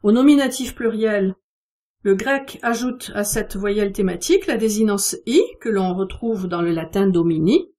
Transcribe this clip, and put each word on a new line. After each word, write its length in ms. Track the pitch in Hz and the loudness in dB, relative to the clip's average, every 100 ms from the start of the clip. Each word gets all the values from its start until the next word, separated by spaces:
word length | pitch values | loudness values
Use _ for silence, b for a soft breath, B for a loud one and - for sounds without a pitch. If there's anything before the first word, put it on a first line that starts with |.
Au 100 | 208 | 4
nominatif 600 | 233 277 285 269 - 247 | 4 6 6 2 -4 -10
pluriel, 600 | - 226 220 220 208 190 190 _ _ _ _ _ _ | -4 -4 0 -2 0 -2 -4 _ _ _ _ _ _
le 120 | 202 | 0
grec 440 | 196 269 277 269 - | 0 0 -2 -4 -6
ajoute 480 | 240 226 254 247 - | -4 -2 -4 -6 -8
à 100 | 202 | -6
cette 320 | 208 226 214 196 | -2 -4 -4 -4
voyelle 360 | 202 208 202 | -2 0 -2
thématique 540 | 196 190 175 - 359 - | 0 -2 -2 0 0 2
la 100 | 233 | -2
désinence 600 | 220 208 220 202 - - - | 0 2 0 0 -2 -6 2
i 160 | 294 - - | 2 2 -4
que 80 | 233 | -2
l'on 260 | 202 185 | 0 0
retrouve 520 | 180 190 - 233 214 185 | -2 -4 -4 -4 -4 -4
dans 160 | 175 | -2
le 80 | 170 | -2
latin 380 | 165 156 196 196 | -2 -2 0 2
domini 640 | 175 170 160 160 320 - | 4 2 2 2 2 0